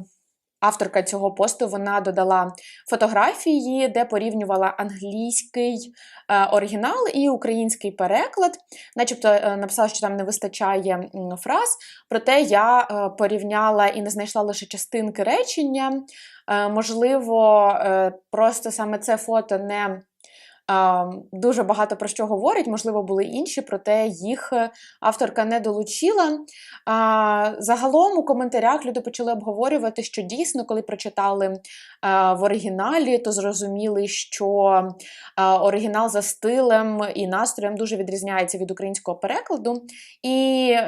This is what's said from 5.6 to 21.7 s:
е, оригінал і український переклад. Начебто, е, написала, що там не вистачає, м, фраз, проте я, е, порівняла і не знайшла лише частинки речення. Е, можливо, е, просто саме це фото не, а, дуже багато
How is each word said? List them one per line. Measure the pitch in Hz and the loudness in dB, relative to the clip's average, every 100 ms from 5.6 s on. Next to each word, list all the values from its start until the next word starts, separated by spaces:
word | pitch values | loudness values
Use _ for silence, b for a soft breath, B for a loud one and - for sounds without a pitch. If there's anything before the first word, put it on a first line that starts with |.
| 240 240 240 - B B B | -2 -4 -8 -20 B B B
е, | 202 196 | 2 4
оригінал | 208 202 208 240 480 480 | 2 0 -2 -2 -2 -2
і | 277 277 | 0 0
український | 262 262 226 226 220 202 | 0 -2 -2 -2 -4 -6
переклад. | 196 185 226 508 523 349 359 _ B B - | -2 0 2 0 0 0 0 _ B B -2
Начебто, | 240 247 214 | -2 2 4
е, | 208 208 202 | 4 4 -2
написала, | 196 - 214 | -2 0 0
що | - | 0
там | 208 202 | -4 -4
не | |
вистачає, | 196 208 202 - 202 196 190 180 180 | -4 -4 -6 -2 0 0 0 -2 -4
м, | 190 180 180 | -8 -8 -8
фраз, | - 302 480 - B B B | -2 0 0 -4 B B B
проте | 220 220 269 | -2 4 4
я, | 277 202 220 247 240 | 6 4 6 4 4
е, | 208 202 196 | 0 -4 0
порівняла | 208 208 202 214 220 214 202 | 0 0 -2 0 2 4 2
і | 220 | 2
не | 202 | -4
знайшла | 208 208 226 | -6 -4 -2
лише | 208 202 202 | -2 -4 -8
частинки | 190 - 233 220 214 | -10 -6 -4 -4 -2
речення. | 202 320 508 - 285 269 269 269 269 B B B B | 0 0 0 -2 -2 -2 -2 -4 -8 B B B B
Е, | 208 208 | -2 0
можливо, | 208 220 226 240 269 233 226 220 214 202 202 | -2 -2 2 2 2 2 4 8 8 6 4
е, | 196 190 190 185 _ | 2 2 2 -2 _
просто | 208 226 233 233 | 2 2 2 -4
саме | 220 214 208 | -6 -4 -4
це | 208 220 | -2 -2
фото | 226 226 220 196 | 0 -2 0 -4
не, | 196 202 202 190 - _ b b b b - | -4 -4 -4 -6 -12 _ b b b b -2
а, | 190 190 180 180 185 - | 2 4 2 0 -6 -14
дуже | 190 233 247 | -2 0 2
багато | 196 | 2